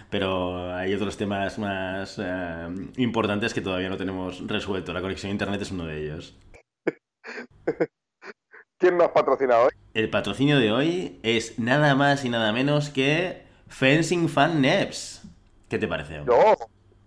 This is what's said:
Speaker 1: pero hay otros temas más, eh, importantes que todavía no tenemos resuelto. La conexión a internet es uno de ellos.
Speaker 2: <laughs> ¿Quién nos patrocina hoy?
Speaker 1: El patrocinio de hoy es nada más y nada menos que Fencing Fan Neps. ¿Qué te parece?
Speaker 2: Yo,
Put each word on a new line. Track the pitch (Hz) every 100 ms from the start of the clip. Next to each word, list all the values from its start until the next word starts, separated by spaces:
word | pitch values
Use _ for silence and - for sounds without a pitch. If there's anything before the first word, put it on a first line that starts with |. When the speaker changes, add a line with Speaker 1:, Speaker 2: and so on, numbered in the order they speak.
| -
Speaker 1:
pero | 101 95 92 90 90 90
hay | 90 92
otros | 101 101 90
temas | 101 98 98 -
más, | 104 95 95 95 95 -
eh, | 95 92 87 82 85 90 92 -
importantes | 123 110 110 104 113
que | 107
todavía | 98 92 92
no | 95
tenemos | 95 95 92 90 110
resuelto. | 104 92 98 87
La | 87
conexión | 92 95 101
a |
internet | 101 98 101
es | 98
uno | 95
de | 82 76
ellos. | 76 73 - - - - _ _
Speaker 2:
<laughs> | - - _ _ - - - _ - - 160 _ _ _ - - _ - - -
¿Quién | 180 175
nos | 165
patrocina | 165 139 131 135 117
hoy? | 127 - _
Speaker 1:
El | - 110
patrocinio | 104 101 101 139 143
de | 113
hoy | 113 151 180 - -
es | 110 117 107 -
nada | 113 139 151
más | 135 143 139
y | 131
nada | 117 110
menos | 110 139 147 147
que | - 135 156 180 - - _ -
Fencing | - 131 151 160 175 160
Fan | - 147 165
Neps. | 135 190 135 - - - - - _ _ -
¿Qué | 113
te | 98
parece? | 78 76 76 123
Speaker 2:
Yo, | 123 202 202 - _ _ _